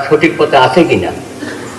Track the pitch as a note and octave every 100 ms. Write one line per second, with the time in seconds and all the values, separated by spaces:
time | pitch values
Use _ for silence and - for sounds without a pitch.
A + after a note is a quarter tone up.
0 | - D3+ E3 - D3+ C#3 - F3+ D#3+ G2
1 | - - - - - - -